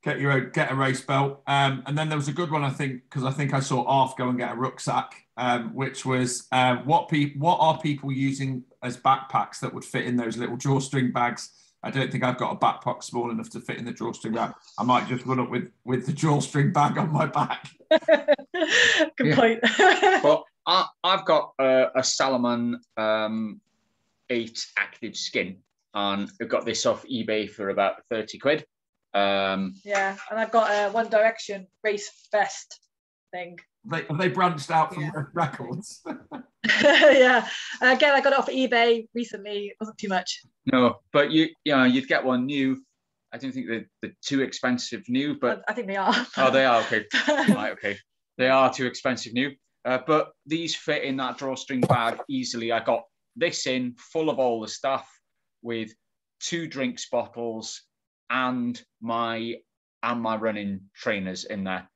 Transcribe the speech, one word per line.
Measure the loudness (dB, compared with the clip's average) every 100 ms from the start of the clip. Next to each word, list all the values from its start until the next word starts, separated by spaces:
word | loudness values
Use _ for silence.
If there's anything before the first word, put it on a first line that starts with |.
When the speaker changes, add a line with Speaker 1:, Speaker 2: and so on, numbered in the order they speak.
Speaker 1:
Get | -4 -2
your | 2
own, | 0 0
get | -2 -2
a | 0
race | 0 -2
belt. | 0 0 0 -2 -2
Um, | 2 2 0 -4
and | -4
then | -2
there | -2
was | -2
a |
good | -4 -2
one, | -2
I | -2
think, | -2 -6 -6 _
'cause | -6
I | -4
think | -2 -2
I | -2
saw | -2 -2 2
Arf | 2 2 0
go | -2
and | -2
get | -4
a | -4
rucksack, | -6 -6 -4 -2 -4 -14 _ -6
um, | -2 -2 -4
which | -6 -6 -6 -2
was, | 0 0 -4 -2
uh, | 2 4 2
what | 2 0 2
peop-, | 0 0 0
what | 2 4
are | 4 2
people | -2 -4 -4
using | -2 -2 -2 -4 -6 -10 _
as | -10 -2
backpacks | 2 2 2 -2 -2 -6
that | -10
would | -10 -8
fit | -6 -2
in | -2
those | -2 -4
little | -6 -4
drawstring | 0 0 0 -2 0
bags? | 0 -2 -2 -14 _ _ _
I | -6
don't | -4 -2
think | 0
I've | 0 0
got | -4
a | 0
backpack | 0 0 -6 -6
small | -8 -6 -4
enough | -6 -8
to | -12
fit | -10 -8
in | -8
the |
drawstring | -8 -8 -8 -6
bag. | -4 -4 -8 -18 -4
I |
might | 0 2 0
just | -6 -2
run | -2
up | -2
with, | -4 -6 _ -4
with | -4 -2
the |
drawstring | -2 2 2 0 0 2
bag | 4 2 2
on | 0
my | 0 0
back. | 0 -2 -4 -10 _ 2
Speaker 2:
<laughs> | 2 4 2 4 0 0 -4 0 4 4 4 0 2
Good | 2
Speaker 1:
Yeah. | 6
Speaker 2:
point. | 4 4
<laughs> | 0 6 6 6 6 6
Speaker 3:
Well, | 6 4 2 _ 0
I, | 2 0 _
I've | 0 0 4
got, | 2 2 0
uh, | 4 4 4 2
a |
Salomon, | -2 0 0 2 0 0 -2 -4 _ -4
um, | 0 0 0 -4 -6 -10 _ _ _ _ _ _ _
eight | -4 -4 -10 -6 -4
active | -4 -6 -12 -10
skin, | -6 -4 -4 -8 _ _ _
and | -6 -4 -4 -6 -8
I | -4
got | -4 -2
this | -2 -2
off | -2 -4
eBay | -8 -4 -4 -4
for | -6 -4
about | 0 0 -2 _
thirty | -6 -6 -4
quid. | -2 -2 -4 _ _ _ _
Um, | 0 2 2 0 0 -4 -8
Speaker 2:
Yeah, | -4 -2 -2 -4 -8
and | -4
I've | 2
got | 2 2
a | 2 0
One | 0 2
Direction | 4 2 0 -10 -12 -12 _
race | -4 -4 -6 _ _
vest | 0 0 -2 -16 -20 _ _ _ _ _
thing. | -12 -12 -16 _ _
Speaker 1:
They, | -8 -8
have | -4 0
they | 0
branched | 4 2 2 0
out | 2 2
from | 0
Speaker 2:
Yeah. | -6
Speaker 1:
Red | -6 -6
Records? | -2 -2 -4 -10 -10 -10 -16 -12
<laughs> | -12 -12 -18 -18 _
Speaker 2:
<laughs> | 0 4
Yeah, | 6 8 8 8 8 6 0 -10 -12 2
and | 4 6
again, | 6 6
I |
got | 4
it | 2
off | 0
eBay | 0 2 4 4 4 0
recently. | -8 -8 -10 -8 -8 -8
It | -10
wasn't | -12 -10
too | -4
much. | -2 -2 -10 _ _ 0
Speaker 3:
No, | 4 4 2 _
but | 2 4
you, | 4 2 0 0
you | 4
know, |
you'd | 6 4 2
get | 0
one | 2 0 0
new. | 0 0 -2 _ _ _ _ _
I | -12
don't | -10
think | -8 -6
they're, | -8 -8 _
they're | -12 -12
too | -4 -2
expensive | -2 -2 -2 -2 -4 -10 -4
new, | -2 -2 -2
but | -2 -2 -6
Speaker 2:
I, |
I | -8
think | -6
they | -2
are. | 0 0 -2 2
Speaker 3:
Oh, | 4
they | 6 6
are, | 4
okay. | 2 -4 -2 -2
Speaker 2:
<laughs> | 0
Speaker 3:
Right, | 2 4 2 0
okay. | -6 -8 -8 _ _ _ -2
They | 4
are | 6 4
too | 2 -4
expensive | -2 -4 -4 -4
new. | -4 -4 -6 _ _ -4
Uh, | -2 2
but | 2 2 _ -8
these | -6 -4 -8
fit | -4 -4
in | -2 -4
that | -4 -6
drawstring | -8 -8 -6 -2
bag | 2 2 0 -4 -8
easily. | -6 -6 -6 -2
I | -2
got | 0 -2 -2 _ _ -4
this | -4 -2 -4
in | -2 -4 -8
full | -8 -4 -2
of | 0
all | 0 0
the | -6
stuff | -6 -4 -4 -6 _ _ _ _ _
with | -8 -6 -6 -12 _ _ _ _
two | -8 -6 -6
drinks | -4 -4 -4 -6
bottles | -4 -4 -6 -8 -8 -10 -14 _ _ _ _ _
and | -2 0 -2 -4 -6 -12 _
my, | -6 -2 -2 -4 -6 -10 _ _ _ _
and | -4 -2
my | -2 -2
running | -2 -2 -6 -8 -10 _
trainers | -4 -2 -4 -8
in | -10 -6 -4
there. | -6 -8